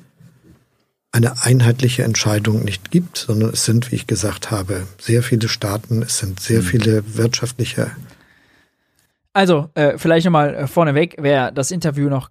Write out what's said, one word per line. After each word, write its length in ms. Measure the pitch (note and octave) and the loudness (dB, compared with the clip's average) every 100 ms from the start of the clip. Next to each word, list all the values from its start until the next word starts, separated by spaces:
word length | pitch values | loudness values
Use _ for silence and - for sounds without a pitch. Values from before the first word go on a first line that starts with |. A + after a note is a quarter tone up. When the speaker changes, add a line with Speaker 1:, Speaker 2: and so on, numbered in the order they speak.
| _ _ - _ _ _ _ _ _ _ _ | _ _ -20 _ _ _ _ _ _ _ _
Speaker 1:
eine 320 | A#2+ A#2 - | 0 0 0
einheitliche 600 | A#2+ B2+ A#2+ B2 B2 B2 | 2 4 4 4 0 0
Entscheidung 600 | A2+ A2 G#2+ G#2 G#2+ A2 | -2 0 0 0 0 0
nicht 260 | G#2 F#2 - | -2 -6 -2
gibt, 260 | F3 F3 - | -2 0 -6
sondern 320 | - G#2+ A2 | -2 0 0
es 100 | - | 0
sind, 260 | - A2+ - | 0 0 0
wie 60 | A#2 | -4
ich 100 | - | -4
gesagt 440 | A2 G#2 F#2+ - | -4 -4 -6 -6
habe, 360 | G#2+ F#2+ F#2 F#2 - | -4 -4 -6 -8 -8
sehr 220 | - A#2+ | 0 0
viele 260 | - A#2 A2+ | 2 0 0
Staaten, 540 | - G#2 G2+ - A2+ | -4 -4 -4 -4 -4
es 160 | A#2+ - | -2 -4
sind 200 | G2 F#2 | -6 -6
sehr 200 | - A2+ | 0 0
Speaker 2:
Hm. 80 | F2+ | 2
Speaker 1:
viele 500 | A#2 A2 G#2+ G#2 A2+ | 2 2 2 0 -2
wirtschaftliche 760 | A#2 - B2+ - A#2 - A#2 - - - _ _ _ _ _ _ _ _ _ _ _ | -2 -2 -6 -6 -6 -4 -6 -8 -18 -20 _ _ _ _ _ _ _ _ _ _ _
Speaker 3:
Also, 380 | G3 D3 D3+ D3 | 2 4 2 0
äh, 220 | D#3+ D3 - | 0 0 2
vielleicht 280 | E3+ E3 | 2 2
nochmal, 300 | F3+ D#3 D3 - | 4 4 2 -2
äh, 100 | C3+ | -2
vorneweg, 480 | F3 D#3+ C#3 B2+ - | 0 2 2 0 -2
wer 320 | C#3+ C3+ B2 | 0 2 0
das 180 | C#3 C3 | -2 -4
Interview 380 | F3+ D#3+ C#3+ C#3+ | -2 -2 0 -2
noch 220 | C3+ - | -2 -6